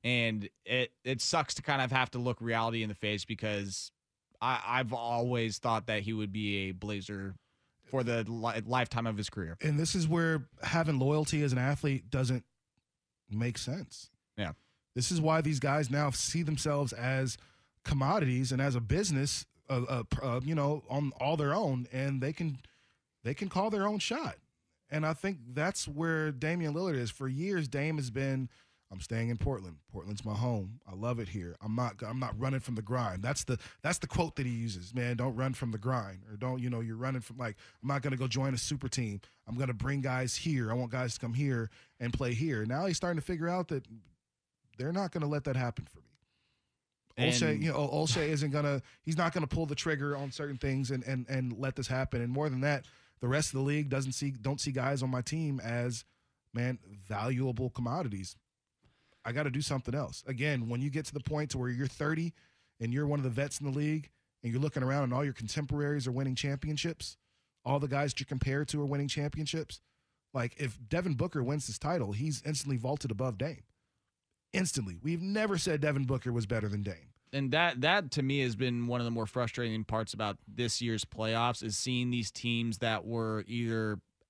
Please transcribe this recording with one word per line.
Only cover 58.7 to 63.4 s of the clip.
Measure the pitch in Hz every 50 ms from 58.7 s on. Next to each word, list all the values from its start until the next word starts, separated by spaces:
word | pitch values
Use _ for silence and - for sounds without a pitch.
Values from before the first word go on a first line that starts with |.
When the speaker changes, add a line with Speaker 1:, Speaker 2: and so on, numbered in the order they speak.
| _ _ _ - _ _ _ _ _ _ _
Speaker 2:
I | 113
gotta | 117 143 151 143
do | 123 143
something | 147 - 147 131 - - 120
else. | 147 135 - - - -
Again, | - 135 117 139 151 147 123 117 113
when | 120 120
you | 135 147
get | 135 156 156
to | - -
the | 143
point | 123 - 151 151 151 139
to | - 131
where | 123 127
you're | 123 120 139
thirty | 135 - - 151 147 160 160 165 170 - _ _ _ _ _ _ _ _ _
and | 113 117
you're | 120 139 147
one | 143 147 143
of | 131
the | 131
vets | 113 113